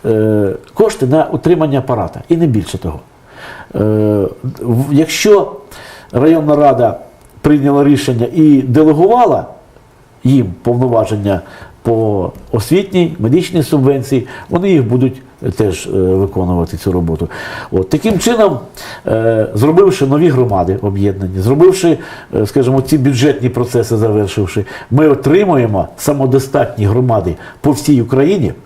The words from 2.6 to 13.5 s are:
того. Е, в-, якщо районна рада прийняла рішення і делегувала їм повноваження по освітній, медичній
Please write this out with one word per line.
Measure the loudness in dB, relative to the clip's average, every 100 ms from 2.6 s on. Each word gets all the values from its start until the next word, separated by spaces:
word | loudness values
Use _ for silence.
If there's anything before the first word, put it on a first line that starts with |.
| -4 -8
того. | -8 -10 -16 _ _ -20 -20 -20 -12 -2
Е, | 0 2 2 0 -2 -6 -12 -8
в-, | -2 -2 0
якщо | 0 0 -2 2 2 2 -10 -20 -20 -20 -20 -6
районна | 0 2 2 2 4
рада | 4 4 0 -2 -16 -20 -20 -4
прийняла | 0 2 2 2
рішення | 4 2 0 -2 -2
і | 2 4 4
делегувала | 2 4 4 4 4 4 2 2 -4 -18 -20 -20 _ _ _ _
їм | 2 2 0 -4
повноваження | -4 0 2 0 0 -2 -2 -4 -6 -20 -20 -8
по | -2 0 0 -2 -4 -8 -6
освітній, | -4 0 -2 0 0 -2 -2
медичній | 0 0 0